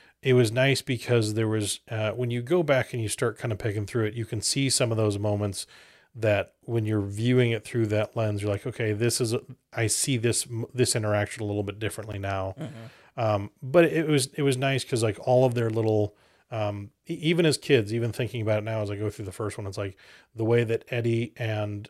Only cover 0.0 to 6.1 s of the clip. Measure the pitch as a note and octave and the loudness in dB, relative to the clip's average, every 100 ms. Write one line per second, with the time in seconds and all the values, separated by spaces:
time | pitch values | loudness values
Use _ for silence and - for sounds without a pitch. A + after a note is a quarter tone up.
0 | _ _ C3+ B2 A2+ A#2+ C3+ C3 - B2 | _ _ 4 6 6 4 2 2 0 -4
1 | - A#2+ G#2+ G#2+ A2 A2 G2+ - - A2 | 2 2 2 2 0 0 -2 -6 -8 -4
2 | G#2+ G#2+ A#2+ A#2+ A#2+ F3+ D3+ C3 B2 B2 | -4 -2 -4 -4 0 0 4 2 0 -4
3 | G#2+ - A#2+ G#2+ A#2 G#2+ A#2 G#2 G2+ A#2+ | -4 -2 -2 -2 -4 -4 -2 -4 -2 -2
4 | G#2+ A#2 G#2+ A2 - C#3 C3+ - A#2+ A2 | -2 -2 -6 -4 -2 0 0 2 2 2
5 | G#2+ G2+ G#2 G#2 G#2 F#2+ - - - _ | 2 2 0 0 -2 -4 -10 -16 -20 _
6 | _ | _